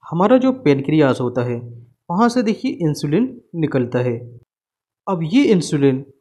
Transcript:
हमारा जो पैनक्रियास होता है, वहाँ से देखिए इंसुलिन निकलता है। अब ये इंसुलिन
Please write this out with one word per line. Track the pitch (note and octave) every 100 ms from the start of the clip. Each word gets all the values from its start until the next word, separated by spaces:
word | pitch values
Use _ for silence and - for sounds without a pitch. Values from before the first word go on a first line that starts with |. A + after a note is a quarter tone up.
| -
हमारा | D#3+ G3+ B3+
जो | C4
पैनक्रियास | C4 - C3+ C#3 D#3 C#3+ B2
होता | B2 B2
है, | A#2+ A#2+ A#2+ A#2+ - _ _
वहाँ | F3 A#3
से | A#3+
देखिए | G#3+ A3 B3+
इंसुलिन | - D#3+ D3 D3+ D#3+ B3+ - _ E3+
निकलता | D3+ C#3 A#2+ B2
है। | B2 A#2 - - _ _ _ _ _ _ -
अब | F#3+
ये | D#3+ A3+
इंसुलिन | C#4+ G3 D3 D#3 C#3 C3 C#3 _